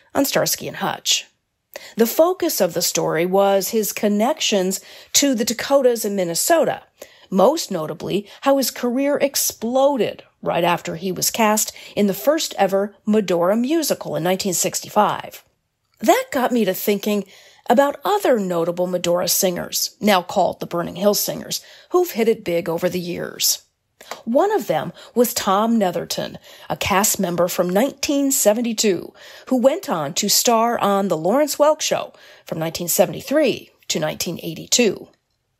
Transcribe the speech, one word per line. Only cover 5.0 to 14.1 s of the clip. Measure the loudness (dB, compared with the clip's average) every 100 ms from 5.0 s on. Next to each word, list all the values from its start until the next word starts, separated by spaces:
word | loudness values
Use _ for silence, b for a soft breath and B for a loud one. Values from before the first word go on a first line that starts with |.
| B
to | 2 2
the | 2
Dakotas | -2 -4 0 2 4 0 -2
and | -2
Minnesota, | -2 -2 2 2 2 -2 -10 -20 B B B
most | 2 4 2 -2
notably | -6 -6 -8 -4 -4 -6 B
how | 2 2
his | 0
career | -4 -4 -2 0 0
exploded | 0 -2 -4 -4 -2 2 2 2 -2 -6 -16 _
right | -4 0
after | 0 0 -4 -8
he | -6
was | -4 -4
cast | 0 2 2 -2 B B
in | B 0
the |
first | 2 0 0 0 -2
ever | 0 0 -2 -6
Medora | 0 0 2 2 2 2
musical | 0 0 0 -4 -4